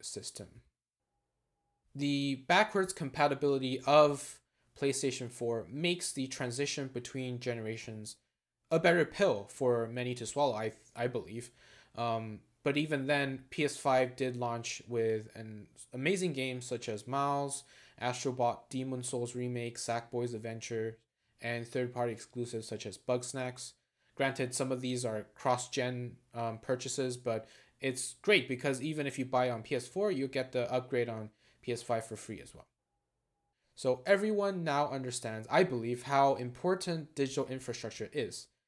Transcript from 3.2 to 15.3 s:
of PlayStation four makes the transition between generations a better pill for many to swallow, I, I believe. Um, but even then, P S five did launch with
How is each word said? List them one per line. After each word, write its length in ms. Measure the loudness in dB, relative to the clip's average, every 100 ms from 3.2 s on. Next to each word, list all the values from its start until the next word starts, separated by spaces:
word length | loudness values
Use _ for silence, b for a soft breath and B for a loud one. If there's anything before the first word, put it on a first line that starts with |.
| 4 4 2 2 0 0 6
of 540 | 8 8 4 -6 -14 _ _ _ -2
PlayStation 520 | 0 2 0 0 -6
four 340 | -4 -2 -2 -4
makes 440 | -2 0 0 -2
the 160 | -4 -4
transition 600 | -4 -4 -2 -2 -2 -4
between 460 | -6 -6 -6 -4 -4
generations 800 | -4 -4 -4 -6 -8 -10 -10 -14 _ _ _ _ _
a 80 | 4
better 240 | 6 6 4
pill 420 | 4 4 4 -2
for 380 | 0 2 4 0
many 260 | -2 -2
to 140 | -2 -4
swallow, 260 | 2 2
I, 200 | 2 -2 -4 -10 -2
I 120 | -2
believe. 420 | 0 -4 -8 -10 B B B B -4
Um, 460 | 0 0 -2 -10 -16 _
but 140 | 0 2
even 300 | 2 0 2
then, 380 | 2 2 -2 -8
P 160 | -2 0
S 100 | 2
five 400 | 4 6 4 2
did 220 | -2 0
launch 460 | -2 -2 -4 -8 -4
with 420 | 0 2 2 -2